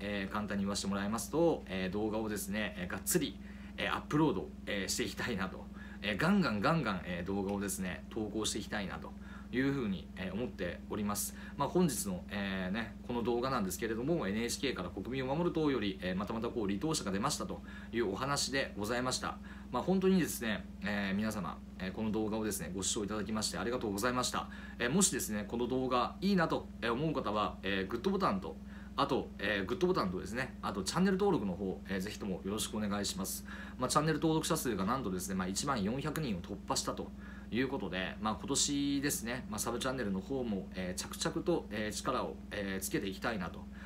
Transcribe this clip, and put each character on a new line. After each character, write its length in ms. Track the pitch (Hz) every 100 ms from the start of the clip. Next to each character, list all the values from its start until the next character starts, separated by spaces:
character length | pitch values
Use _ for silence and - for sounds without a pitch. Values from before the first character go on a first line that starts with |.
え 260 | 101 101 98
ー、 20 |
簡 140 | 107 107
単 100 | 101
に 80 |
言 60 | 98
わ 60 | 98
せ 60 |
て 60 | 101
も 60 |
ら 100 | 98
い 60 | 101
ま 80 | 110
す 120 | -
と、 320 | 147 170 - -
え 220 | 95 92
ー、 20 |
動 180 | 104 107
画 80 | 107
を 120 | 107
で 80 | 101
す 100 | 95
ね、 260 | 107 104 98
え 60 |
ー、 40 | 90
が 100 | 101
っ 20 |
つ 140 | - 175
り、 200 | 127 - - - - -
え 100 | 98
ー、 60 |
ア 40 | -
ッ 40 |
プ 160 | - 151
ロ 120 | 151
ー 40 |
ド、 140 | 92 - - -
え 200 | 101 92
ー、 60 |
し 40 | -
て 80 |
い 60 | 101
き 40 |
た 160 | - 123
い 60 | 98
な 120 | 95
と、 160 | - - - - -
え 100 | 101
ー、 40 | 95
ガ 120 | 165
ン 120 | 202
ガ 100 | 135
ン 100 | 104
ガ 120 | 135
ン 100 | 165
ガ 100 | 113
ン、 80 | 92
え 180 | 87 87
ー、 20 | 87
動 160 | 98
画 100 | 95
を 80 | 101
で 80 | 98
す 100 | 98
ね、 260 | 92 78 -
投 160 | 113 107
稿 180 | 107
し 80 | 101
て 60 | 110
い 40 |
き 60 | -
た 120 | 107
い 60 | 95
な 120 | -
と 140 | - - - - -
い 80 | 120
う 120 | 139
ふ 100 | 139
う 60 | 107
に、 200 | 87 71 -
え 140 | 92
ー、 40 |
思 120 | 98 123
っ 20 |
て 320 | - 87 - -
お 60 | 107
り 80 |
ま 100 | 104
す。 200 | 104 - - - -
ま 100 | 139
あ、 20 |
本 180 | 175 170
日 180 | 117 98
の、 160 | 90 -
え 380 | 101 98 95 92
ー、 40 |
ね、 220 | 110 113 - -
こ 60 |
の 100 | 120
動 180 | 113 120
画 100 | 131
な 100 | 127
ん 40 |
で 60 | 95
す 80 | 87
け 100 | 113
れ 60 |
ど 80 | 113
も、 240 | 139 170 95
エ 60 |
ヌ 80 | 107
エ 60 | 117
イ 40 |
チ 100 | -
ケ 100 | 131
ー 40 |
か 80 | 92
ら 60 | 87
国 220 | 101 110
民 180 | 135 131
を 60 |
守 160 | 151 175
る 20 |
党 180 | 156 151
よ 100 | 123
り、 180 | 101 92
え 100 | 90
ー、 40 | 92
ま 100 | 104
た 60 |
ま 80 | 113
た 80 | 117
こ 140 | 120
う 20 | 98
離 120 | 101
党 160 | 101
者 100 | -
が 80 | 95
出 60 | 98
ま 120 | 135
し 80 | -
た 80 | 98
と 160 | 87 - - -
い 80 | 117
う 120 | 101
お 40 | 95
話 360 | 135 143 113
で 200 | 135 117 98
ご 80 | 104
ざ 100 | 123
い 60 |
ま 100 | 127
し 80 | -
た。 160 | 87 - - - -
ま 100 | 120
あ、 20 |
本 180 | 147 190
当 80 | 190
に 120 | 190
で 60 | 131
す 160 | -
ね、 220 | 117 98 - -
え 280 | 101 104 98
ー、 40 | 98
皆 160 | 110
様、 260 | 110 80 - - -
え 100 | 92
ー、 40 |
こ 100 | 107
の 80 | 110
動 180 | 110 107
画 100 | 110
を 60 |
で 80 | 107
す 80 | 92
ね、 120 | 90
ご 80 | 95
視 100 | 92
聴 120 | 113
い 40 | 101
た 80 | 107
だ 80 |
き 80 | 101
ま 100 | 110
し 80 | 101
て 80 | -
あ 60 |
り 60 | 98
が 80 | -
と 100 | 110
う 40 |
ご 60 | 101
ざ 100 | 123
い 40 |
ま 100 | 123
し 80 | 120
た。 180 | 98 - - - -
え 100 | 120
ー、 20 |
も 120 | 180
し 80 | 185
で 100 | 123
す 100 | -
ね、 140 | 104 98
こ 80 | 117
の 100 | 123
動 220 | 131 127
画 280 | 123 110 -
い 120 | 190
い 40 | 185
な 120 | 160
と 200 | 139 - -
思 260 | 117 120 160
う 40 |
方 200 | 135 107
は、 240 | 107 98 -
え 220 | 95 98 95
ー、 40 |
グ 80 | 120
ッ 20 |
ド 80 | 190
ボ 80 | 190
タ 120 | 160
ン 100 | 95
と、 160 | 82 - - - -
あ 120 | - 139
と、 220 | 117 - -
え 240 | 101 101
ー、 40 | 95
グ 100 | 123
ッ 20 |
ド 80 | 180
ボ 80 |
タ 100 | 170
ン 60 | 101
と 100 | 90
で 60 | 90
す 60 |
ね、 220 | 117 123 -
あ 120 | 107
と 120 | 95
チ 100 | 92
ャ 60 | 165
ン 40 |
ネ 60 | 190
ル 60 | 190
登 160 | 202
録 140 | 139 101
の 80 |
方、 260 | 87 95 - -
え 80 | 95
ー、 40 |
ぜ 100 | 101
ひ 80 | -
と 80 | 107
も 160 | 87
よ 80 | 98
ろ 60 | 107
し 100 | -
く 80 | 110
お 40 |
願 200 | 104 104
い 40 | 98
し 100 | 95
ま 80 |
す。 200 | 95 - - - - -
ま 80 | 127
あ、 20 |
チ 80 | -
ャ 60 |
ン 40 | 160
ネ 60 |
ル 60 | 151
登 160 | 160
録 120 | 156 -
者 100 | 123
数 200 | 127 98
が 80 |
な 120 | 95 131
ん 40 |
と 80 | 104
で 80 | 90
す 100 | 92
ね、 60 |
ま 120 | 95 92
あ、 20 |
一 180 | 101 143
万 160 | 131
四 180 | 95 131
百 200 | 151 151
人 160 | 135 90
を 40 |
突 160 | - 98 -
破 80 | 135
し 60 |
た 100 | -
と 180 | 101 85 - - - -
い 100 | 117
う 60 | 131
こ 100 | 131
と 100 | 95
で、 280 | 92 90 -
ま 120 | 107
あ、 40 | 107
今 100 | -
年 520 | 135 - 143 143 139
で 100 | 143
す 140 | -
ね、 220 | 113 123 98
ま 80 | 107
あ、 20 |
サ 140 | 117
ブ 60 | 117
チ 100 | 131
ャ 40 |
ン 40 | 131
ネ 80 |
ル 80 | 104
の 80 | 95
方 240 | 92 135
も、 220 | 117 98 -
え 200 | 92 92 190
ー、 40 |
着 160 | - -
々 240 | 165 -
と、 240 | 180 170 -
え 200 | 110 107
ー、 40 | -
力 280 | 139 120
を、 120 | - - -
え 280 | 101 98 95
ー、 40 |
つ 60 | -
け 100 | -
て 80 | 98
い 60 |
き 60 | 95
た 120 | 123
い 60 | 107
な 100 | 85
と 120 | - - -